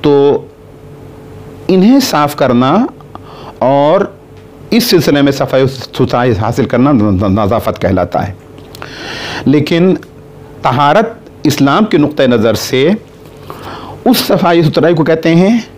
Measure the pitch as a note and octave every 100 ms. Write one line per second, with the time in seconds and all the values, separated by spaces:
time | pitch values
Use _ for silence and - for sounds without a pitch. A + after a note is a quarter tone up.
0 | D3 C#3+ C#3+ B2 - - - - - -
1 | - - - - - - - F#3 G3 C4+
2 | C4 D#3 D3 - C3+ A#2+ B2+ F3+ C#4 -
3 | - - - - - - A#2+ C#3 D3 F3+
4 | - - - - - - - A3+ A#3 F3+
5 | D3 C#3+ C#3+ C#3 C3+ C3 C3+ C3 - -
6 | B2+ B2+ B2+ G2+ A2 B2 A#2+ A#2+ C3+ C#3
7 | G#2 F#2 G#2 G2 G#2 A2 A2 - - F#2
8 | F2 - F#2+ F#2+ - - - - - -
9 | - - - - - D3 D3 E3+ F#3 F3
10 | - - - - - - B2+ A#2+ C#3+ F3+
11 | G#3+ - - - D3+ - C#3 D#3 G#3+ F3
12 | D3 D3 C3+ A#2+ A2+ G#2 - B2+ D3 G#3
13 | - - - - - - - - - -
14 | A#3 B3+ - F#3 F3 E3+ D#3 D3 D#3 E3+
15 | D#3 D#3+ E3 E3 F#3+ A#3 -